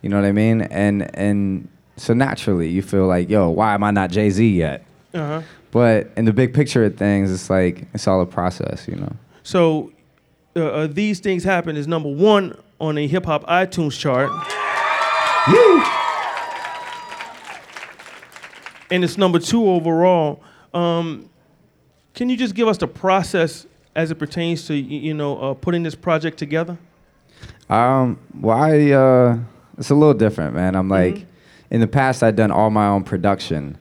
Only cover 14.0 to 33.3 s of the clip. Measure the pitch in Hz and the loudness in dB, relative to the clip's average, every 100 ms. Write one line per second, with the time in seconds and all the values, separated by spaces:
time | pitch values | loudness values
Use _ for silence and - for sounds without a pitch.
14 | 151 127 143 - - - - - - - | -2 0 0 -4 -8 -8 -6 -4 -4 -2
15 | - - - - - 440 453 339 - - | -2 -2 -2 0 4 6 8 6 2 -4
16 | - - - - - - - - - - | -6 -6 -8 -10 -12 -12 -12 -12 -14 -16
17 | - - - - - - - - - - | -16 -16 -16 -18 -20 -20 -20 -20 -20 -20
18 | - - - - - - - - - 180 | -20 -20 -20 -20 -20 -20 -20 -20 -4 0
19 | 175 185 190 170 170 233 214 180 165 165 | 0 2 2 2 0 0 2 2 0 2
20 | 180 180 151 147 - _ _ - 170 170 | 2 2 0 -4 -16 _ _ -4 -2 -2
21 | 165 147 - _ _ _ _ _ _ _ | -4 -8 -14 _ _ _ _ _ _ _
22 | _ - 247 247 247 196 226 214 156 - | _ -8 -4 -2 -4 0 0 0 -4 -4
23 | 185 190 180 185 165 - - _ _ - | 0 2 2 0 0 -4 -20 _ _ -4
24 | 160 160 147 180 170 165 - 147 135 147 | -4 -4 -6 -4 -4 -4 -4 -6 -4 -8
25 | 147 151 147 143 135 135 - 175 165 139 | -6 -4 -4 -4 -6 -4 -2 -2 -2 -6
26 | - 160 160 156 151 156 165 175 _ _ | -2 0 -2 -6 -6 -4 -4 -10 _ _
27 | _ _ _ _ - - _ 107 123 135 | _ _ _ _ -20 -20 _ 2 2 2
28 | 127 - - - 110 113 151 151 147 139 | 0 -2 -10 -6 0 2 4 4 4 6
29 | 131 127 123 117 117 - _ - - 143 | 6 6 4 2 -4 -16 _ -14 0 4
30 | 151 120 107 - 78 64 92 92 95 95 | 6 6 2 0 -6 -2 0 0 2 2
31 | 90 202 - _ _ _ _ 113 110 139 | 2 0 -10 _ _ _ _ 0 2 2
32 | 131 123 113 107 110 85 110 107 104 101 | 0 2 2 2 2 2 2 2 2 2
33 | 92 95 95 | -2 -2 0